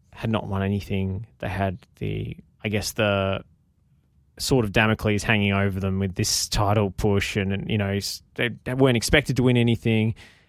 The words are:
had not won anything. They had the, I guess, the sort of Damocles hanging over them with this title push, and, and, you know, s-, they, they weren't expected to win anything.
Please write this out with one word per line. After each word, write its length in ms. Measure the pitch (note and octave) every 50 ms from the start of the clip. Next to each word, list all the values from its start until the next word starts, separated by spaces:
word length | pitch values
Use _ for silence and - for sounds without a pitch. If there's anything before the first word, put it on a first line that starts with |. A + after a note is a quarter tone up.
| _ _ -
had 160 | - - A2+
not 180 | A2 - G#2
won 160 | G#2 G2 G2 G2
anything. 640 | G2 G2+ G2+ - - G#2 F#2+ F#2+ F#2+ F#2+ G#2+ A2+ - _ -
They 100 | - F#2+
had 280 | F#2+ F#2+ G2 F#2+ F2+ - - _ _
the, 400 | - G#2+ G#2 G#2 G#2 G#2+ - - - - _ _ _ -
I 60 | G#2+
guess, 240 | G#2 G2+ F#2+ - -
the 500 | - G#2+ G2+ G2+ G2 F#2+ F#2+ G2 - - _ _ _ _ _ _ _ _ _ _ _ _ _ _ _ _ _ _ -
sort 240 | - - C#3 B2+ A2
of 80 | G2+
Damocles 520 | F2+ A#2 A2 A2 A2 - - A2+ G#2 G2 -
hanging 280 | - A2+ G#2 G2+ G2+
over 300 | G2 G2 G2+ G2+ F#2 G2
them 180 | G2 F#2+ F#2+ F#2+
with 160 | G2 F#2 F2
this 320 | G#2+ A2 - - - -
title 420 | - - A2+ G#2 G2 G#2+ A2 G2+ F#2+
push, 440 | - - - G#2 G2 G2 - - -
and, 160 | G#2 F#2+ G2
and, 180 | G2 G2+ - -
you 80 | A2
know, 120 | G#2 G2 G2
s-, 340 | G2+ G2+ - - - - _ _ -
they, 140 | - B2 A#2 G#2+ - -
they 120 | C3 B2+
weren't 200 | C3 C3+ C3 A#2+
expected 400 | A2+ - - D#3 D3 - - B2
to 80 | C3 B2
win 140 | B2+ B2
anything. 580 | A#2+ A#2 A#2+ A2+ - - A#2 A2+ A2 A2 A2+ - - - - - _ _